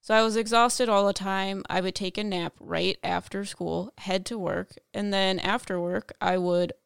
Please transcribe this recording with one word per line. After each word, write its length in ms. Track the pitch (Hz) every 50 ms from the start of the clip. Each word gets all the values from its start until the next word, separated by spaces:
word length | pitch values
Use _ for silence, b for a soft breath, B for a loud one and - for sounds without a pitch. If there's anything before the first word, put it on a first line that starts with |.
So 140 | _ - 214
I 80 | 220 220
was 140 | 226 214
exhausted 520 | 226 226 214 226 233 233 247 240 - 254 233
all 180 | 214 196 202
the 60 | 202 196
time. 520 | - 190 196 190 190 190 196 196 196 - -
I 120 | - 180
would 140 | 180 185 185
take 200 | - 196 185 180
a 80 | - 214
nap 300 | 214 190 180 170 175 _ _
right 360 | - - 170 165 175 185 190 - -
after 420 | 180 180 175 180 - - 196 202
school, 480 | 202 - - 180 170 160 170 180 233 _ -
head 260 | - 196 185 196 190
to 120 | - 233 220
work, 360 | 185 - - 180 190 _ - - _ _ _
and 180 | - 208 202 196
then 260 | 196 190 190 190 185
after 400 | - 185 202 240 - - 190 180
work, 320 | 175 175 180 180 - - - _
I 180 | - 180 185 185
would 340 | 180 175 175 175 180 - - _ _